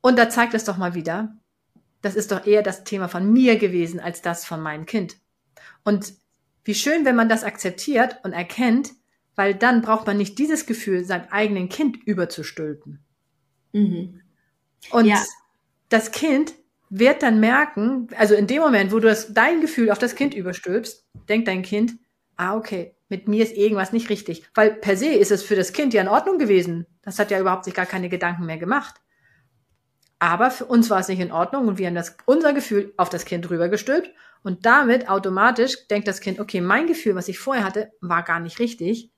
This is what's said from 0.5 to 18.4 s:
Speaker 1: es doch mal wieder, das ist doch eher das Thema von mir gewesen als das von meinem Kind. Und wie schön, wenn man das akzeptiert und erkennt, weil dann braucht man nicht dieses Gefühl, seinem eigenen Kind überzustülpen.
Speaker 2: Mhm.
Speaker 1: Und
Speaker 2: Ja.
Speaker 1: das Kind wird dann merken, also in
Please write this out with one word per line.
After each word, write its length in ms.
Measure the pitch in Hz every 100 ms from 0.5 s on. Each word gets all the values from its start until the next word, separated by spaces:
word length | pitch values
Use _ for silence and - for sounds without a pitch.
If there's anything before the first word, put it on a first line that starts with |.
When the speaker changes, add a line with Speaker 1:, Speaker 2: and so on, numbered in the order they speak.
Speaker 1:
es 120 | 226 214
doch 120 | 185
mal 180 | 180 175
wieder, 400 | 160 175 214 - _ _ _ _ _ _
das 140 | 202 196
ist 160 | 208
doch 140 | 190 208
eher 160 | 208
das 220 | 208 185
Thema 240 | - 196 180
von 240 | 175 196
mir 260 | 240 254 220
gewesen 420 | 202 175 165 175
als 220 | 170 165
das 240 | 175 170 -
von 160 | 160
meinem 240 | 156 151 160
Kind. 320 | 226 175 - _ _ _ _ - _
Und 300 | - 202 202 - _ _ _ _
wie 120 | - 208
schön, 300 | 285 330 277
wenn 100 | 240
man 140 | 226
das 140 | 226
akzeptiert 720 | 202 - 190 180 - 247 240 -
und 100 | 190
erkennt, 580 | 175 175 - 247 233 285 _ _ _ _ -
weil 200 | 196 196
dann 260 | 240 240
braucht 260 | 220 220 214
man 100 | 202
nicht 200 | 202 -
dieses 260 | 302 302 -
Gefühl, 400 | 226 208 185 180
seinem 220 | 180 -
eigenen 400 | 202 214 196 180
Kind 280 | - 294 - -
überzustülpen. 1000 | 185 170 - 147 - 156 147 - 147 _ _ _ _ _ _ _
Speaker 2:
Mhm. 500 | 208 202 170 180 - _ _ _ _ _ _ -
Speaker 1:
Und 140 | 240 220
Speaker 2:
Ja. 180 | 208 - - _ _ _ _ _
Speaker 1:
das 220 | 226 220
Kind 420 | - 320 269 311 - _ _ _
wird 320 | 190 247 -
dann 180 | 262 220
merken, 680 | 220 262 302 202 220 262 233 -
also 160 | 208
in 140 | 214